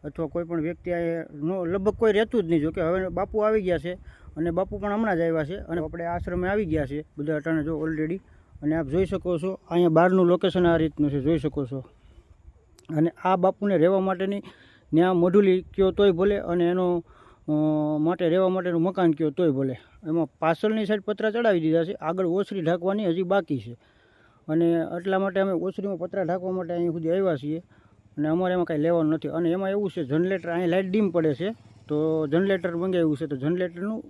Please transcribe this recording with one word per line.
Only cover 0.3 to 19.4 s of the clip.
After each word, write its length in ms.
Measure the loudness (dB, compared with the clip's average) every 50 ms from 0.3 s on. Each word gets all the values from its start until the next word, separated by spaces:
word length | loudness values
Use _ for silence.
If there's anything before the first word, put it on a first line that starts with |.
| -4 -6 -6
પણ 160 | -4 -4 -4
વ્યક્તિ 320 | -4 -4 -6 -8 -6 -6
અહીંયા 320 | -4 -2 -2 -2 -4 -4 -8 -10
નો 320 | -10 -6 -4 -4 -4 -4 -4
લગભગ 300 | -4 -4 -2 -2 -2 0
કોઈ 180 | 2 2 2
રહેતું 300 | 4 4 2 2 0 -2
જ 40 | 0
નહીં. 140 | 2 0 2
જો 100 | 0 0
કે 100 | -2 -2
હવે 280 | 0 0 0 0 -2 -2
બાપુ 300 | -2 -4 -4 -2 0 0
આવી 220 | 2 2 2 2
ગયા 160 | 2 0 -2 -2
છે 140 | -2 -6 -10 -10 -14 -20 -20 -20 -20 -16 -6
અને 140 | -4 -2 -2
બાપુ 280 | 0 0 -2 -2 -4 -6
પણ 140 | -4 -2
હમણાં 240 | -2 0 0 0 2
જ 40 | 2
આવ્યા 240 | 2 0 0 0 -2
છે 120 | -4 -6
અને 240 | -10 -8 -6 -6 -6
આપણે 240 | -6 -6 -8 -8 -6
આશ્રમે 440 | -6 -4 -6 -6 -4 -4 -2 -2 0
આવી 180 | 0 0 0
ગયા 200 | 0 0 -2 -2
છે 180 | -2 -4 -8 -10 _ _ -8
બધા 180 | -4 -2 -2
અટાણે 280 | -2 -2 -2 -2 -2 -2
જો 100 | -2 -4 -4 -4
already. 360 | -4 -2 -2 -2 -4 -4 -8 -8 _ -20 -20 _ _ -18 -6
અને 140 | -4 -2 -2
આપ 100 | -2 -2
જોઈ 180 | -2 0 0 0
શકો 340 | 0 -2 -6 -2 -2 -4 -2
છો 200 | -2 -6 -8 -8 _ -2
અહીંયા 200 | 0 2 4 6
બહારનું 380 | 6 6 6 6 6 6 6
લોકેશન 400 | 6 4 4 2 0 2 2 4
આ 100 | 4 4
રીતનું 340 | 4 2 0 0 0 0 0
છે, 100 | 0 0
જોઈ 180 | 0 0 0 0
શકો 280 | 0 -2 -4 -4 -6
છો. 180 | -6 -6 -10 -12 -14 _ _ _ -20 -20 -20 _ _ -20 _ _ -20 -20 _ _ _ _ -20 _ -4 0
અને 140 | 2 2 0 0 -2 0
આ 120 | 0 2
બાપુને 400 | 4 4 2 0 _ -2 0 4
રહેવા 240 | 4 4 4 4 2
માટેની 420 | 2 0 -2 -2 -2 -4 -4 -6 -8 -14 -20 _ -20 -20 -20 _ _ _
ન્યા 220 | 2 4 4 4 4
મઢુલી 480 | 4 4 6 6 6 6 6 4 2
કયો 280 | 0 -6 0 2 2 2
તોય 220 | 4 4 4 4
ભલે 260 | 4 4 2 2 2 0
અને 260 | -2 -2 0 2 2 2
એનો, 340 | 2 2 0 0 0 -2 -4 _ -20 -20 -20 -20 -20 _ _ -2
અ, 40 | 0 2 2 2 2 0 0 0 0 0
માટે 300 | 0 0 0 2 0 2
રહેવા 200 | 2 4 2 2
માટેનું 340 | 2 0 -2 0 0 0
મકાન 300 | 0 0 0 2 2 2
કયો 180 | 2 2 0 -2
તોય 200 | 0 2